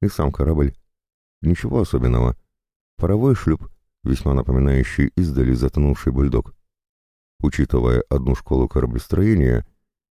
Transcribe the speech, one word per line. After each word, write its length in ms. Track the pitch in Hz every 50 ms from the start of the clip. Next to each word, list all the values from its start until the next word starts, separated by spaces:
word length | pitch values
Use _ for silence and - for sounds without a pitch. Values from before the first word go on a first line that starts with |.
и 60 | - 101
сам 240 | - - 76 69
корабль. 420 | - - 69 78 80 73 71 67 - - _ _ _ _ _ _ _ _ _ _ _ -
Ничего 400 | - - 170 - - 107 - 120
особенного. 560 | 101 - - 64 60 62 60 60 60 60 57 - _ _ _ _ _ _ _ _ _ _ _
Паровой 380 | - - 85 101 107 123 139 123
шлюп, 360 | - - 80 78 - - - - _ _ _ _ _ -
весьма 300 | 67 65 - - 71 67
напоминающий 800 | 67 64 - 64 65 67 69 67 67 64 - - - 69 - -
издали 380 | 87 90 78 65 65 64 64 64
затонувший 580 | 58 65 69 - 76 73 71 67 - - 67
бульдог. 420 | 64 67 69 67 62 67 - - - _ _ _ _ _ _ _ _ _ _ _ _ _ _ _ _ -
Учитывая 600 | - 73 - - 71 - - 62 60 60 60 58 - -
одну 260 | 71 67 64 65 64
школу 340 | - - - 69 65 62 58
кораблестроения, 960 | - 64 60 60 58 60 - - - 92 95 110 110 87 69 62 60 57 - - _ _ _ _ _ _ _ _